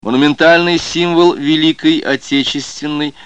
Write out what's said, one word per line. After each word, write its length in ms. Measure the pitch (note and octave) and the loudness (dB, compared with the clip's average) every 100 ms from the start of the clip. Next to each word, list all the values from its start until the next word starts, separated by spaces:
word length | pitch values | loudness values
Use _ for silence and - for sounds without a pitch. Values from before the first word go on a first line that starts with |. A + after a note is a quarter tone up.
Монументальный 760 | G#2+ B2+ D3 C#3+ D#3+ E3+ F3 E3+ | -2 0 0 2 4 4 2 -2
символ 560 | - F3 F3 E3+ F3 - | -4 -4 0 4 2 2
Великой 640 | C#3+ D#3 D#3+ D#3 D#3 D#3+ | -2 0 0 0 0 0
Отечественной – 1120 | - C#3 - C#3 C3 C#3+ C3 - D3 D3+ D3 - | -2 -6 -2 -2 -2 -6 -10 -10 -8 -6 -6 -10